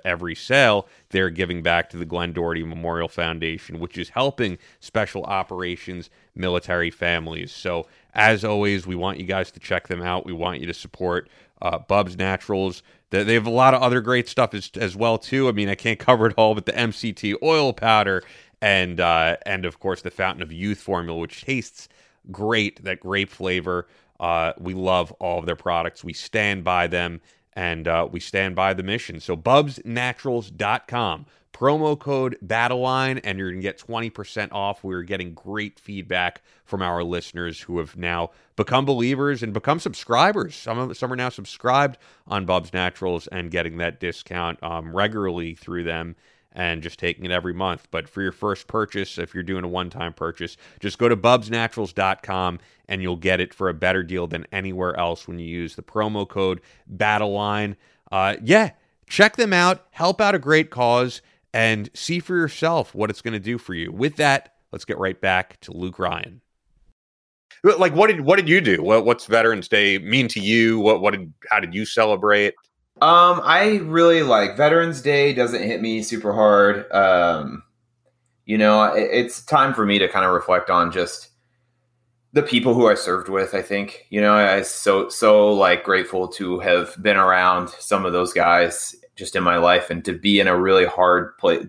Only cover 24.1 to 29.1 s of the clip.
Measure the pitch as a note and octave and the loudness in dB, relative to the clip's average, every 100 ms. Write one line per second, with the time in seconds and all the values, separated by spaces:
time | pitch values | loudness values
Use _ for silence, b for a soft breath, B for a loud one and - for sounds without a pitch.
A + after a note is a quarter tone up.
24.1 | - F2 E2+ E2 - F2 F#2 F#2 F#2 E2 | -8 -4 -2 -2 -6 -10 -6 0 0 -2
25.1 | - F2+ F2 E2 E2 - E2+ E2 - E2+ | -6 -6 -6 -6 -6 -2 -2 -4 -8 -16
26.1 | D2+ - A2+ G#2 G2 F2 F2+ F2 F2 F2 | -14 -8 -2 -2 -2 -2 0 0 -2 -4
27.1 | E2+ _ _ _ - F2 E2 D#2+ E2 E2 | -8 _ _ _ -8 -6 -4 -2 -2 -2
28.1 | F2 - G2 F#2+ F2 F#2+ F#2+ F#2+ A2 - | -6 -6 -4 -4 0 -2 -2 -4 -6 -8